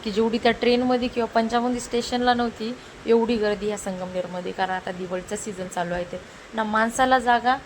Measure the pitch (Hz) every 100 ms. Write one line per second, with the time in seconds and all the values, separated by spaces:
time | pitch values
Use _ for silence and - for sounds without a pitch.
0 | 226 196 226 226 233 226 240 240 254 254
1 | 240 240 226 233 226 240 240 240 - 240
2 | 240 247 247 240 240 - 220 247 - -
3 | - 233 226 240 208 202 208 202 - 185
4 | 180 185 180 180 185 185 190 185 185 180
5 | 185 185 180 208 - 185 185 185 175 175
6 | 175 180 - - - 220 214 214 226 233
7 | 262 262 240 240 240 269